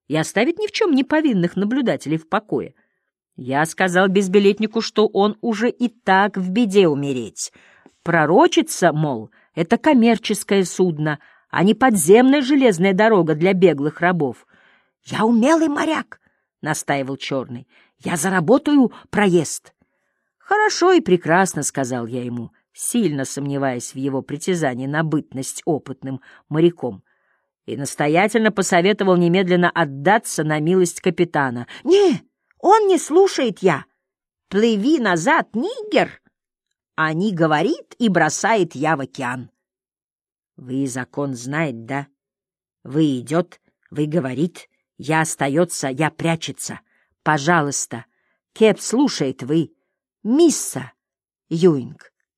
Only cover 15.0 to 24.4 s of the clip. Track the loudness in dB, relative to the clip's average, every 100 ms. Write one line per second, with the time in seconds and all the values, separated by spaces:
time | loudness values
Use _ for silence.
15 | -10 -2 0 2 2 2 0 -2 -4 -4
16 | -8 -16 _ _ _ _ -6 -6 -4 -4
17 | -4 -8 -6 -6 -6 -12 -16 _ _ _
18 | -6 -4 -2 0 2 2 4 2 2 -2
19 | -6 0 2 2 0 -8 -16 _ _ _
20 | _ _ _ _ -2 0 0 2 2 4
21 | 2 0 2 2 2 -2 -6 -4 -4 -6
22 | -6 -8 -8 -8 -12 _ _ -14 -4 -2
23 | 0 -2 -6 -6 -6 -4 -4 -4 -10 -8
24 | -6 -6 -8 -8